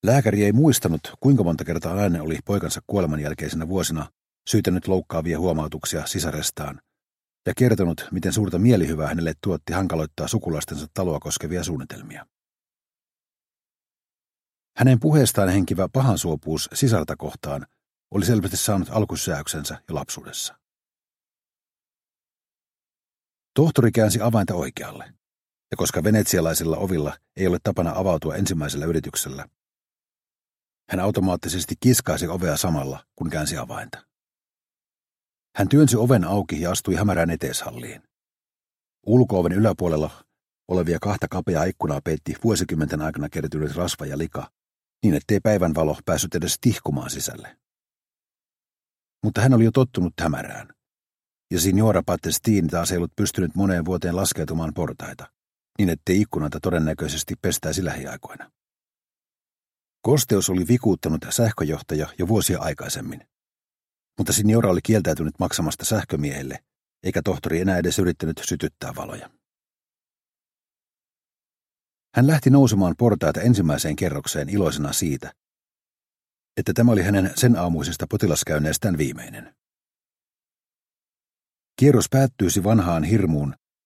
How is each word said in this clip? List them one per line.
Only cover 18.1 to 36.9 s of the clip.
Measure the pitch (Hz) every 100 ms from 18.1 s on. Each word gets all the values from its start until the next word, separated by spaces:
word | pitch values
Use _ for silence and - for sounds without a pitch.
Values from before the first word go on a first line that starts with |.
oli | 101 95
selvästi | 113 92 87
saanut | - 101 87
alkusysäyksensä | 110 104 - - 76 76 78 73 - -
jo | 76
lapsuudessa. | 69 - - - - - _ _ _ _ _ _ _ _ _ _ _ _ _ _ _ _ _ _ _ _ _ _ _ _ _ _ _ _ _ -
Tohtori | 156 147 117
käänsi | 113 107 107
avainta | 110 113 98 90
oikealle, | 73 - - - - _ _ _ _ _ _
ja | -
koska | 87 -
venetsialaisilla | 85 107 98 92 82 80 82 78
ovilla | 95 87 73 - _ -
ei | 92
ole | 87
tapana | - - 85 -
avautua | 95 80 78 -
ensimmäisellä | 95 87 73 71 80
yrityksellä, | 80 - - - 67 - _ _ _ _ _ _ _ _ _ _ _ _ _ _
hän | 92
automaattisesti | 95 104 92 87 87 87 78 -
kiskaisi | 127 127 - 73 78
ovea | 87 87 73
samalla, | 92 78 67 67 _ _
kun | 82
käänsi | 78 76 78
avainta. | 62 - 58 - _ _ _ _ _ _ _ _ _ _ _ _ _ _ _ -
Hän | 98
työnsi | 143 147 120
oven | 123 123
auki | 85 101 92 76
ja | 87
astui | 92 -